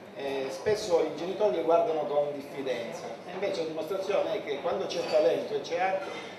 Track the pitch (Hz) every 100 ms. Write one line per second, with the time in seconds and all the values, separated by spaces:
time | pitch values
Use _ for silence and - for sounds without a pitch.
0 | - - 139 139 135 - 214 214 - 165
1 | 151 151 170 190 208 170 160 170 165 156
2 | 147 147 143 143 131 143 127 120 113 113
3 | - - - 185 196 170 160 156 160 190
4 | 190 185 139 - 220 202 175 190 185 180
5 | - 156 165 143 - - - 170 190 190
6 | - - -